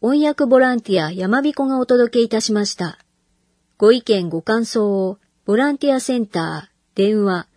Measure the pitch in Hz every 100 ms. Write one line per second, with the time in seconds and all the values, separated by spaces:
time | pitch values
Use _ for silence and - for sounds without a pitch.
0 | 233 294 302 294 262 254 254 247 202 185
1 | 156 185 185 247 294 285 269 262 247 247
2 | 240 240 233 220 220 208 202 - 170 -
3 | _ _ _ _ _ _ _ - 208 247
4 | 233 202 175 165 185 220 226 233 208 196
5 | 190 202 _ _ - 214 285 277 285 262
6 | 262 247 208 170 160 156 - _ _ -
7 | 196 214 202 180 -